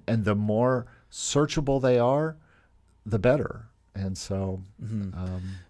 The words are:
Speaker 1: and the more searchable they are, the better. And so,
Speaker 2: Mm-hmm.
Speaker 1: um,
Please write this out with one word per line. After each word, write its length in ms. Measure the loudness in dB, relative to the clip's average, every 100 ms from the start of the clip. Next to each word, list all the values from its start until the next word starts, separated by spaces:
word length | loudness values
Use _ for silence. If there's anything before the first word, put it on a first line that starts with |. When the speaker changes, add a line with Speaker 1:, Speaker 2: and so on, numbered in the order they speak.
| 0
Speaker 1:
and 180 | 0 2
the 100 | 0
more 520 | 0 2 2 0 -4 -14 _
searchable 680 | -10 -2 2 2 0 0 2
they 180 | 4 4
are, 360 | 4 2 0 -6 _ _ _ _ _ _ -4
the 140 | 2
better. 480 | 4 4 0 -8 -14 _ _
And 240 | -6 -6 -6
so, 460 | -4 -4 -2 -4 -10 -14
Speaker 2:
Mm-hmm. 340 | -8 -6 -6 -6
Speaker 1:
um, 260 | -6 -6 -8 -12 -18